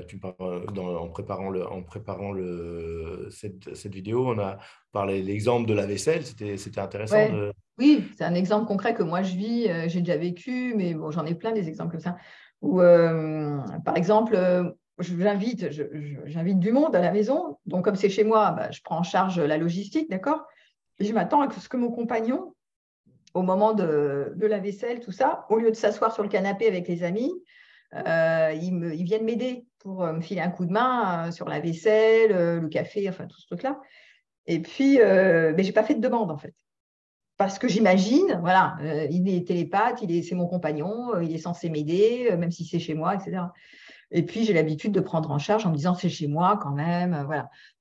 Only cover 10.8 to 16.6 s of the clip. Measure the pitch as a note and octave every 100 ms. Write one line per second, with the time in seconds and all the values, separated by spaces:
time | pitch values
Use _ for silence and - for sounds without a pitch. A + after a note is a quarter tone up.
10.8 | F3+ D#3 D#3 D#3+ D#3 E3+ A3+ A3 E3 D#3+
11.8 | E3 E3 F3+ F3+ - - - _ - F#3
12.8 | F3 E3+ E3 E3 D#3 D#3 D3+ C#3+ A2 -
13.8 | E3+ F3 F3 G#3+ A3+ G3+ F3+ F3+ F3 -
14.8 | _ - E3+ E3+ G3+ G3+ A3 A#3+ E3 D3+
15.8 | C#3+ D#3+ D3 C#3+ - E3 E3+ F#3+